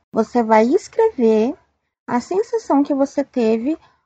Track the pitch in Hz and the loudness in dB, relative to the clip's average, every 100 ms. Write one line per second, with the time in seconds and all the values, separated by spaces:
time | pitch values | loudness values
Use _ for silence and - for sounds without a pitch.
0 | _ 226 220 240 220 220 233 359 - - | _ -6 -2 -2 2 2 4 0 -2 0
1 | 453 339 226 220 233 359 _ _ _ _ | 0 2 2 2 0 -6 _ _ _ _
2 | - 240 - 370 466 453 - 277 285 277 | -6 -6 -4 -4 -4 -6 0 0 0 -2
3 | 277 - 269 254 220 220 254 330 _ _ | -2 -4 -6 -2 0 0 -4 -6 _ _